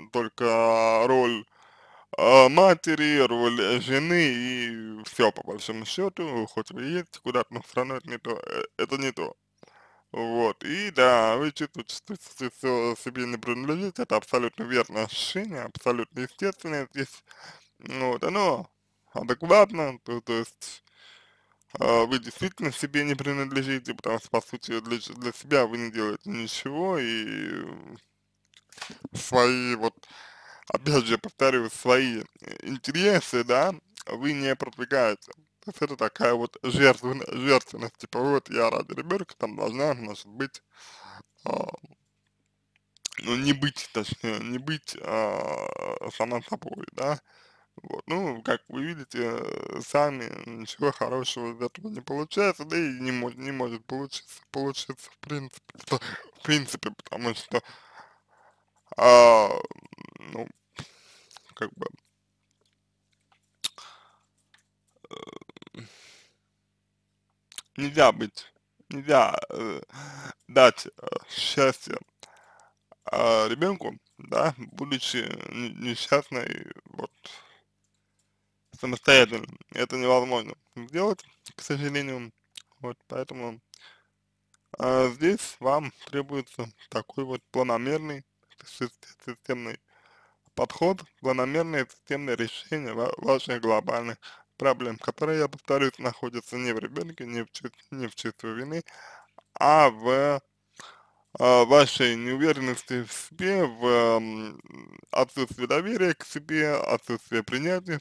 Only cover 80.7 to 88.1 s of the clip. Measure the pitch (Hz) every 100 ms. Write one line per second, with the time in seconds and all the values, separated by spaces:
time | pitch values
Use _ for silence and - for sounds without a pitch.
80.7 | - 120 160 202 190 - _ - - -
81.7 | 143 143 143 139 131 117 - _ - -
82.7 | _ 127 123 _ 131 131 135 120 113 _
83.7 | - - - _ _ _ _ _ _ _
84.7 | - 127 131 131 123 160 208 - - 127
85.7 | 143 143 - - 143 139 143 127 - 117
86.7 | - - 113 107 - 135 127 - - 127
87.7 | 117 123 156 156